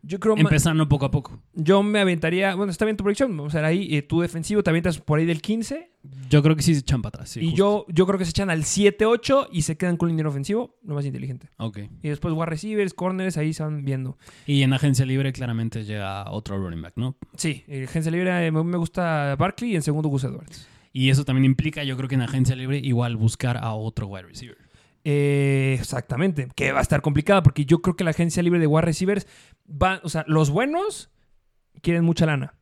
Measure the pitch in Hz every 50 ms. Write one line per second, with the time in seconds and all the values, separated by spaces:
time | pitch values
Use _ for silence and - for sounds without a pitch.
0 | - 147 175 196 - 220 214 214 160 202 156 147 131 170 156 156 156 143 143 143
1 | 139 135 - 147 131 - - - _ _ _ 185 156 151 190 202 208 208 208 208
2 | 196 185 175 160 160 165 170 185 196 196 185 185 202 202 175 - 220 220 220 196
3 | 190 202 208 - 277 254 190 151 143 147 147 160 151 156 165 190 202 - 156 143
4 | 139 _ 165 170 170 170 - 165 156 - 208 208 196 180 160 170 165 185 165 -
5 | - - 156 151 165 170 170 151 - - 214 226 220 - 277 320 349 _ _ _
6 | _ - 135 131 131 127 147 151 143 156 156 156 - 170 160 143 131 - 143 123
7 | 101 - - - 131 - - 120 165 165 160 160 196 202 208 208 - - 170 151
8 | 185 185 196 185 185 165 160 - 202 190 165 160 147 - - 190 202 202 196 -
9 | 214 220 233 226 - - 269 277 269 - - 170 151 - 160 - 180 180 175 170
10 | 170 170 165 160 156 156 139 139 139 139 202 226 254 - _ _ _ 185 147 143
11 | 143 139 131 127 131 131 127 127 - - _ _ 113 113 101 107 101 107 - -
12 | - 147 147 143 - 170 160 160 165 160 165 151 196 214 214 208 202 185 - -
13 | 180 185 185 185 190 185 165 156 151 156 156 - 156 151 151 147 139 135 135 131
14 | 131 131 135 _ _ - - - _ - 143 139 139 131 131 131 147 143 135 127
15 | 135 127 131 135 135 135 127 - 127 120 113 113 113 113 - 113 107 101 107 104
16 | 101 95 98 98 101 104 101 104 107 - 101 98 95 87 82 82 80 82 _ -
17 | 117 131 135 _ - _ - - - 165 143 - _ - 147 135 131 131 - 165
18 | 156 160 160 180 180 185 180 175 170 165 156 156 160 170 175 175 170 165 _ -
19 | 175 170 160 151 143 143 139 135 170 190 - - 240 240 208 165 143 156 147 156
20 | 156 151 139 135 127 123 - - - - - - - _ _ _ _ _ _ 131
21 | 131 135 135 139 147 - 131 131 131 131 135 - - 156 151 156 147 135 131 123
22 | 135 127 139 131 120 113 - 135 127 120 135 127 131 131 139 143 131 135 123 117
23 | 123 120 117 110 107 113 - - - 123 123 117 - 117 110 110 107 113 - -
24 | 107 98 98 92 92 82 - - 127 117 - _ _ _ _ _ _ _ _ _
25 | _ 156 143 143 143 143 143 139 139 139 139 135 135 135 131 123 - - - 123
26 | - - 135 123 175 196 170 147 131 127 - - 139 135 135 139 131 - 165 143
27 | - 156 139 151 151 - 202 190 165 147 - - 147 131 170 170 - 185 165 -
28 | 185 165 151 - 170 170 - 180 175 170 175 175 160 147 147 156 165 170 151 -
29 | 185 185 208 202 - - - - - _ _ _ _ _ 151 139 180 185 190 185
30 | - 170 151 160 156 156 156 160 156 143 143 196 247 277 311 349 392 427 - -
31 | - _ _ _ _ _ _ _ _ _ _ _ _ _ _ - - 170 170 170
32 | 170 165 170 - 170 156 151 135 135 139 _ _